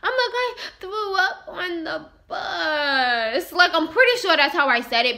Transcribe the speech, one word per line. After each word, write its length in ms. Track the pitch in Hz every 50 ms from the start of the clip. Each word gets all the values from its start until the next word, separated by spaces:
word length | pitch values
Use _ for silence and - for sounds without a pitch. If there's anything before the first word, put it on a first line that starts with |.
I'm 100 | - -
like, 220 | 523 508 508 466 480
I 220 | 480 508 494 494 - - - - _
threw 340 | - 370 392 427 427 403 381
up 320 | 381 370 392 - - -
on 360 | - - - 359 359 349 339 320
the 220 | - 311 311 311 - _ _ _
bus. 1200 | _ - - - 392 - 349 330 320 311 302 294 285 277 262 254 247 240 233 226 220 226 285 349 -
Like, 200 | - 349 359 359 349
I'm 140 | 330 311
pretty 300 | 320 - 415 508 466 494 -
sure 160 | - 381 330
that's 180 | 294 285 285 285
how 140 | - 285
I 140 | 269 247 233
said 240 | 247 - 247 233 240
it. 120 | 247 233